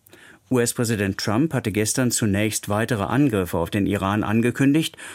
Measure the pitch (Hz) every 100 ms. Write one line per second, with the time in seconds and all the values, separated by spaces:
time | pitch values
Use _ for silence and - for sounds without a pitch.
0 | _ - - - - 127 120 - 113 110
1 | 101 95 - 107 165 131 113 98 107 -
2 | 127 113 110 98 107 104 - 104 117 117
3 | 87 120 147 104 90 87 85 107 90 98
4 | 95 104 92 110 117 - 139 151 156 -
5 | -